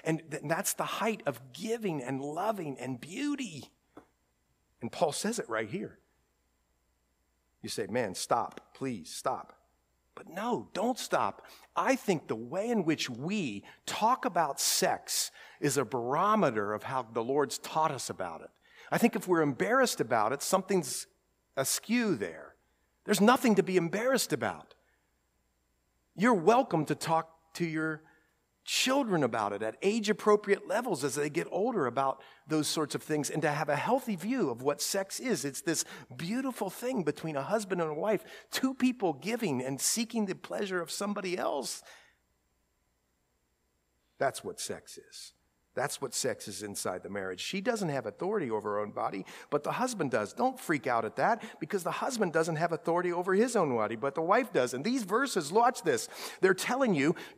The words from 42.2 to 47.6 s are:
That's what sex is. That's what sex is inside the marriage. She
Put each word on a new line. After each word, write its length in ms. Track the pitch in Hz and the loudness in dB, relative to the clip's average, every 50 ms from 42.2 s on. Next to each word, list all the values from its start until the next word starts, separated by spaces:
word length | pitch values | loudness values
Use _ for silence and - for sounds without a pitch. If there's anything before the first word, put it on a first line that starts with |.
| _ _ _ _ _ _ _ _ _ _ _ _ _ _ _ _ _ _ _ _ _ _ _ _ _ _ _ _ _ _ _ _ _ _ _ _ _ _ _ | _ _ _ _ _ _ _ _ _ _ _ _ _ _ _ _ _ _ _ _ _ _ _ _ _ _ _ _ _ _ _ _ _ _ _ _ _ _ _
That's 260 | - 139 135 - - - | -2 -2 -2 -2 -4 -8
what 160 | 101 87 - | -10 -8 -8
sex 380 | - - 95 82 - - - | -8 -8 -8 -10 -12 -16 -20
is. 360 | - - _ - - - - - _ _ _ _ _ _ _ _ | -20 -20 _ -18 -18 -18 -18 -20 _ _ _ _ _ _ _ _
That's 260 | - 127 143 - - | -4 -4 -4 -4 -6
what 120 | - 123 - | -6 -6 -4
sex 320 | - - 135 - - - | -2 -2 -2 -2 -4 -8
is 160 | 110 98 90 104 | -12 -10 -10 -10
inside 400 | 104 101 - - 104 92 90 90 | -8 -8 -6 -6 -6 -6 -6 -8
the 60 | 95 | -8
marriage. 300 | 98 101 95 95 92 92 | -8 -6 -6 -6 -6 -8
She 220 | - - - 196 | -8 -6 -6 -4